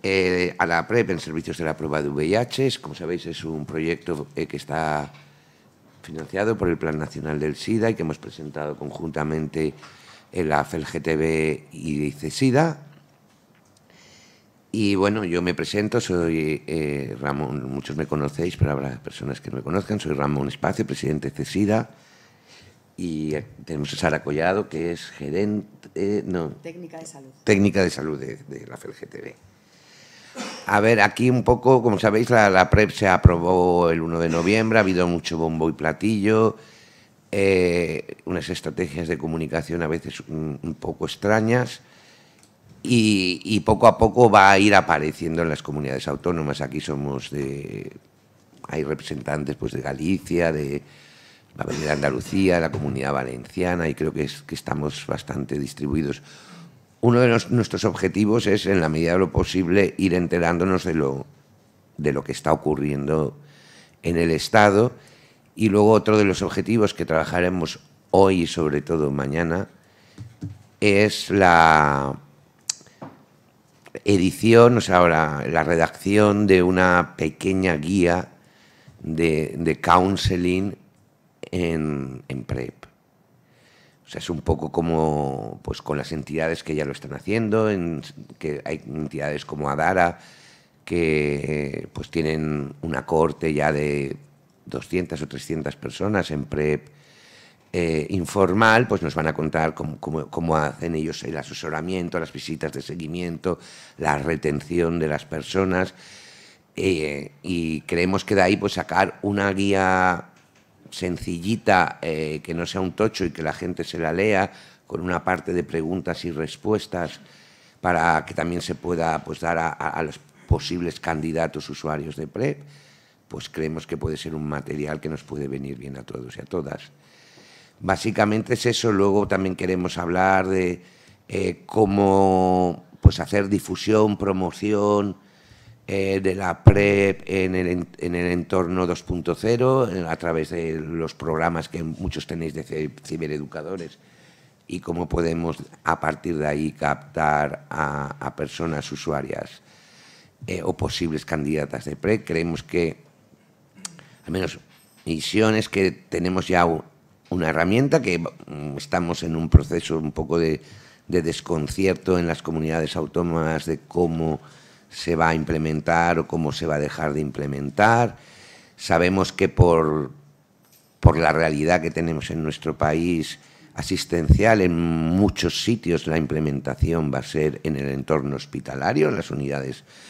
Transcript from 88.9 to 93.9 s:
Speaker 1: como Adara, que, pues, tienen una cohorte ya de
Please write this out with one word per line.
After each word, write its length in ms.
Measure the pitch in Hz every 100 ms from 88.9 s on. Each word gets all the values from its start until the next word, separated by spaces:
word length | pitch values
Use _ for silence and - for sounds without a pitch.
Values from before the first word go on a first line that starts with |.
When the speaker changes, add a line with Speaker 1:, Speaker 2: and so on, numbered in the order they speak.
| 78 73 78 73 73
Speaker 1:
como 240 | - 76 71
Adara, 500 | 71 80 92 85 87 - - - - _ _
que, 1040 | - 87 82 76 73 71 71 76 71 78 -
pues, 180 | - -
tienen 640 | 82 78 78 78 73 69 69
una 240 | 82 67
cohorte 480 | - 80 82 71 80
ya 180 | 76 76
de 460 | 73 73